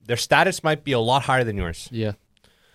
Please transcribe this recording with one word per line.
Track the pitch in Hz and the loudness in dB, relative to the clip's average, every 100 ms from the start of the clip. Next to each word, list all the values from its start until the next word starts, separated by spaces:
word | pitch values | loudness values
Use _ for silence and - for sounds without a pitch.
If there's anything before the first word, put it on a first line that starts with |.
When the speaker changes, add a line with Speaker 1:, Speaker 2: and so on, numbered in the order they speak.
Speaker 1:
their | - 117 | -6 -4
status | - 147 180 180 | 2 4 4 0
might | 160 156 | -2 -2
be | 143 | 0
a | 123 | 0
lot | 113 131 | 2 0
higher | 123 131 | 2 0
than | 117 101 | 0 -2
yours. | 87 82 - | -4 -6 -10
Speaker 2:
Yeah. | 113 107 101 _ _ _ _ _ | -6 -6 -6 _ _ _ _ _